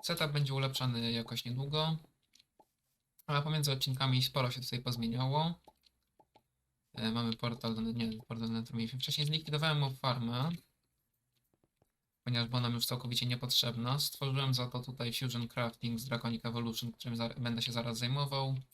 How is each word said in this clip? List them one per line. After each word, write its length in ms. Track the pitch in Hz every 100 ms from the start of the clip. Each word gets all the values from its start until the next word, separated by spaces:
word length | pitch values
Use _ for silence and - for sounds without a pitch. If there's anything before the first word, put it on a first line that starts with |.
Setup 280 | - 170 156
będzie 220 | 147 139
ulepszany 580 | 135 135 135 127 120 117
jakoś 340 | 117 113 120 120
niedługo, 520 | 123 143 151 156 160 - _ _ - _ _ - _ _ _ _ _ -
a 140 | 143
pomiędzy 300 | 151 156 147
odcinkami 520 | 131 135 131 135 127
sporo 280 | 131 143 123
się 100 | 123
tutaj 200 | 127 123
pozmieniało. 800 | 123 120 113 123 131 147 160 170 - _ _ _ _ _ _ - _ _ _ _ _
E, 180 | - 110
mamy 240 | 117 117 110
portal 400 | 120 117 117 110
do, 60 |
nie, 400 | 113 117 113 110 -
portal 200 | 113 113
do 60 |
Netru 240 | 113 117 117
mieliśmy 220 | 113 127
wcześniej. 280 | - 139 147
Zlikwidowałem 500 | 156 156 147 160 147
mob 180 | 139 131
farmę, 500 | 131 123 117 120 156 170 - _ _ _ _ _ _ _ _ _ _ _ _ _ _ _
ponieważ 240 | - 120 117
była 120 | 123
nam 120 | 120
już 120 | 117 -
całkowicie 400 | 127 123 123 127
niepotrzebna. 720 | 123 127 - 120 117 120 143
Stworzyłem 540 | - - 139 131 135
za 140 | 127 123
to 120 | 123
tutaj 340 | 127 131 120
Fusion 340 | 113 131 120 117
Crafting 520 | - 117 - 120 117
z 60 | 117
Draconic 400 | 117 117 113 117
Evolution, 460 | 117 117 113 120
którym 260 | - 123 117
za-, 120 | 117
będę 320 | - 120 117
się 100 | 120
zaraz 260 | 117 117 113
zajmował. 580 | 123 139 139 139 135 131 -